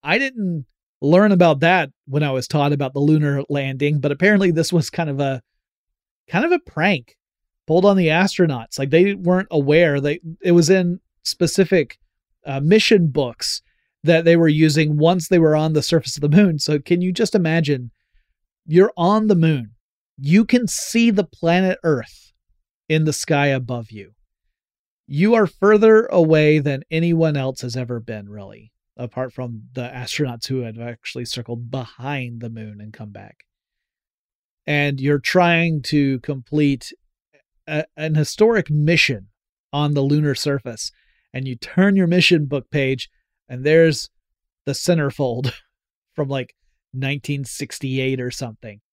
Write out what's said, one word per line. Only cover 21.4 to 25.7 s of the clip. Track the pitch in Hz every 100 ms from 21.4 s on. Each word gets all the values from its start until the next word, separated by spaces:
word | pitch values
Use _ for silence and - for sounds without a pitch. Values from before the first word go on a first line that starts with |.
| 165 175 190 -
Earth | 165 139 110 - _ _ _ _ _ _ _
in | 156 156
the |
sky | 139 - 147 143
above | 135 120 120 113
you. | 107 95 _ _ _ _ _ _ _ _ _ _
You | 143 202 226
are | 196
further | _ 196